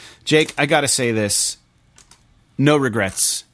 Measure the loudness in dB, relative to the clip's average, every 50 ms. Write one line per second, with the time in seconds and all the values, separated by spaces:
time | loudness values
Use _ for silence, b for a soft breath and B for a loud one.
0 | B B B B B 0 2 2 2 0 -2 -2 -2 2 2 2 2 0 0 0
1 | 0 0 0 0 0 0 -2 -2 -4 -4 -6 -10 _ _ _ _ _ _ _ -20
2 | -20 _ -20 _ _ _ _ _ _ _ _ 0 2 2 4 2 2 0 -2 -2
3 | -2 -2 -2 -2 -2 -2 -2 -4 -8 _